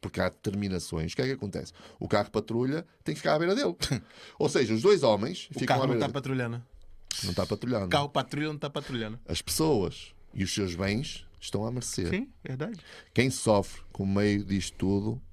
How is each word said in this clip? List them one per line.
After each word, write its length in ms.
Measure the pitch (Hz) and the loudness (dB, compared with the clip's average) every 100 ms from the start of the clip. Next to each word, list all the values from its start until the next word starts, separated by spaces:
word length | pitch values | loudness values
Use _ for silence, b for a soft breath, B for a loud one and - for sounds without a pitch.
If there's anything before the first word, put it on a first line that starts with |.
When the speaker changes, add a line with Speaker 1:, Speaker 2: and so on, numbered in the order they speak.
Speaker 1:
porque 180 | 101 - | -6 0
há 80 | 92 | -2
determinações, 840 | - - 98 101 92 - 85 80 | 0 -4 -2 -2 -2 -4 -4 -4
o 20 | - | -2
que 60 | |
é 40 | 131 | -2
que 60 | |
acontece? 400 | 135 104 85 - B B B | -2 -4 -6 -8 B B B
O 80 | - | 0
carro 220 | 104 104 | 0 2
patrulha 540 | 110 104 113 127 151 180 b | -2 -2 -2 0 -2 -6 b
tem 120 | - 151 | -6 -2
que 60 | |
ficar 140 | 156 151 | 2 2
à 40 | |
beira 160 | 170 208 | 4 2
dele. 200 | 277 175 | 0 -2
Speaker 2:
<laughs> 240 | - 127 B B B B | -2 -2 B B B B
Speaker 1:
Ou 120 | 143 | 2
seja, 240 | 151 120 | 4 2
os 80 | 110 | 4
dois 220 | 160 202 | 6 6
homens 440 | 127 104 117 185 - | 6 4 2 -4 -8
Speaker 2:
O 20 | |
Speaker 1:
ficam 140 | - 127 | -4 2
Speaker 2:
carro 160 | 135 | 2
Speaker 1:
à 40 | 135 | 4
Speaker 2:
não 60 | |
Speaker 1:
beira 80 | 120 | 2
Speaker 2:
tá 60 | 139 | 0
Speaker 1:
dele. 60 | |
Speaker 2:
patrulhando. 500 | 139 127 131 120 117 117 - - - - - | -2 -2 -2 -2 -6 -10 -20 -20 -20 -10 -6
Speaker 1:
Não 100 | 95 | -4
tá 120 | 90 92 | -2 -2
patrulhando. 400 | 101 120 120 95 | -2 -2 -2 2
Speaker 2:
O 40 | |
carro 200 | 143 143 | 2 2
patrulha 380 | 147 123 139 151 | -2 -2 -4 -4
não 80 | 151 | -4
tá 120 | 147 | -6
patrulhando. 480 | 147 139 123 110 110 - | -6 -6 -6 -6 -8 -6
Speaker 1:
As 160 | 82 | -6
pessoas 720 | - - 156 131 85 - - - - | -4 0 4 4 0 -4 -16 -20 -14
e 100 | - | -4
os 100 | 95 | -2
seus 220 | - 98 85 | 0 -2 0
bens 500 | 98 107 151 - - - | 0 0 -2 -8 -16 -16
estão 260 | - 101 110 | -6 -4 -4
à 60 | |
mercê. 380 | 123 120 - 85 | -4 -6 -4 -2
Speaker 2:
Sim, 180 | 185 269 - | -2 -4 -10
verdade. 340 | - 131 160 214 B B B | -10 -6 -6 -8 B B B
Speaker 1:
Quem 160 | - 127 | 2 2
sofre 520 | 123 - 104 98 - - | 2 4 4 4 -6 -16
com 100 | - | -4
o 40 | 98 | 0
meio 360 | 98 104 101 | 4 4 4
disto 320 | 98 98 87 - | 2 0 -2 -2
tudo 460 | 95 98 107 120 - | 0 2 0 -6 -10